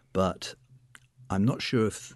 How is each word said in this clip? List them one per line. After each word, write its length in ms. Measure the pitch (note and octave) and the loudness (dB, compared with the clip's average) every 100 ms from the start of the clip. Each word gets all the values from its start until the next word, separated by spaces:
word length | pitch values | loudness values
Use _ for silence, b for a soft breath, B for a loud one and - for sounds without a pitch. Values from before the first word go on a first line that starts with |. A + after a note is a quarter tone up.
| B | B
but 420 | F#2+ F#2+ - - - _ - _ - _ - - | 0 2 0 -8 -14 _ -20 _ -20 _ -20 -4
I'm 160 | F#2+ A2 | 0 2
not 160 | - | 0
sure 240 | - B2 G#2+ | 0 2 2
if 280 | - - | -2 -12